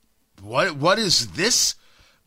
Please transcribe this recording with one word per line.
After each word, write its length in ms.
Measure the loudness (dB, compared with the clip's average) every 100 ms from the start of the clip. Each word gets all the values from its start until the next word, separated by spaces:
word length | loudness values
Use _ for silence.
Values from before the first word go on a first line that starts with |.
| _ _ _ -20
"What, 340 | -4 0 0 0
what 220 | 2 2
is 300 | 2 0 0
this 480 | -2 0 2 0 -4 _ _ _ _